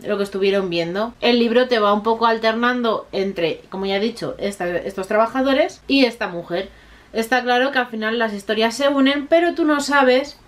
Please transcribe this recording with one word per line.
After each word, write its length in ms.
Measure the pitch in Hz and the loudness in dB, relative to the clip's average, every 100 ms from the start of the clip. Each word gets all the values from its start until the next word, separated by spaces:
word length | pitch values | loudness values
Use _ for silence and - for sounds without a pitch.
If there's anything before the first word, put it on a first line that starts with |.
lo 140 | 196 202 | -6 -4
que 80 | |
estuvieron 460 | 202 190 196 196 190 | -4 -2 0 0 0
viendo. 440 | 170 165 185 233 - | -2 -4 -4 -6 -2
El 180 | 240 240 | 2 2
libro 300 | 233 226 254 | 4 2 2
te 100 | 233 | 2
va 140 | 208 | 2
un 100 | 208 | 2
poco 240 | 214 226 233 | 0 0 2
alternando 800 | 226 220 226 240 247 233 202 - | 2 0 0 0 0 -2 -2 -4
entre, 480 | 190 196 190 165 - - | -4 -4 -2 -4 -4 -10
como 160 | 190 | -8
ya 120 | 196 196 | -4 -2
he 40 | |
dicho, 340 | 226 233 147 - | -2 -4 -8 -6
esta, 400 | 202 202 175 175 | -8 -6 -4 -4
estos 300 | 196 196 190 | -6 -8 -2
trabajadores 760 | 214 226 262 262 269 349 - - | 2 2 0 0 2 0 -4 0
y 200 | 277 240 | 2 2
esta 220 | 220 202 | 0 -6
mujer. 420 | 170 170 175 - - - - - | -8 -6 -6 -6 -14 -20 -20 -8
Está 300 | - 226 254 | -6 -2 0
claro 280 | 240 247 262 | 2 2 2
que 80 | 269 | 0
al 100 | 233 | -4
final 300 | 226 214 226 | -4 -4 -2
las 140 | 226 | -2
historias 420 | 202 - 220 226 | -4 -4 0 0
se 140 | 226 285 | 0 0
unen, 380 | 277 269 285 277 | 2 2 2 2
pero 280 | 330 339 | 2 2
tú 120 | 339 311 | 0 0
no 160 | 294 | 0
sabes 560 | 277 285 254 254 285 - | 2 4 4 4 0 -10